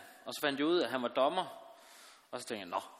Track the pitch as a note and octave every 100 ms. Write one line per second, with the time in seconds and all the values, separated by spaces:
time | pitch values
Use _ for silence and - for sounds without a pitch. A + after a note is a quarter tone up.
0 | - - - B2 D3 C3+ D3 F3 B2 C3
1 | A#2+ B2+ C3+ F3+ F3 - - - - -
2 | - - - B2 A#2+ A2+ F#2 F#2 - -